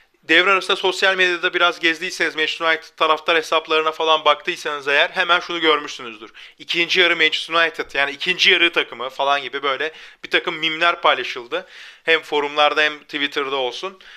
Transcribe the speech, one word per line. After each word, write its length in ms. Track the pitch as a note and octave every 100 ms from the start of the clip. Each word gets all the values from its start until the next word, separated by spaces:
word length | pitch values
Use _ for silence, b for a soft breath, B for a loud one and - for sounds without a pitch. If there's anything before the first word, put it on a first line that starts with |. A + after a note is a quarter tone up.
| B _
Devre 280 | D3 E3 F#3
arasında 260 | F#3+ F3+ F#3+
sosyal 380 | F#3+ F3+ G3 F#3
medyada 380 | F3+ F3 F3+
biraz 260 | F3 F3 E3+
gezdiyseniz, 560 | E3+ D#3+ F3+ - E3 D3+
Manchester 300 | D#3 - E3
United 300 | D#3+ - -
taraftar 400 | D#3+ D#3 - E3
hesaplarına 540 | D#3 E3 D#3+ D#3 D#3+
falan 340 | D#3 D#3+ D#3 D3
baktıysanız 600 | C#3+ - E3+ D#3+ D3 C#3
eğer 220 | C#3+ F3
hemen 300 | F3+ F3+ F3
şunu 220 | F3 E3+
görmüşsünüzdür. 680 | D#3+ D3 D3 - B2 G#2+ G#2+ B B B
"İkinci 400 | D3 E3+ E3+ F#3+
yarı 160 | F3 E3+
Manchester 380 | D#3 D#3 -
United", 400 | E3 E3 D#3+ C#3
yani 180 | C#3 C#3
ikinci 400 | C#3 F3+ F3+ G3
yarı 200 | F3+ E3+
takımı 380 | E3+ C#3 A#2+ B2+
falan 320 | - C#3 C#3+
gibi 220 | B2+ C#3
böyle 280 | C#3 C3 D3+ B B B
bir 60 | -
takım 260 | E3+ F3+ E3
mimler 460 | D#3+ D#3 E3+ E3
paylaşıldı. 640 | D#3 C3 B2 B2+ A#2+ E3+ - B B B
Hem 180 | - D#3+
forumlarda 600 | - D3+ C#3+ D3 D3 D3
hem 180 | D3+ D3
Twitter'da 560 | - D3+ C#3+ D3 C3+ C#3
olsun. 440 | B2 A#2+ F#3+ G3 B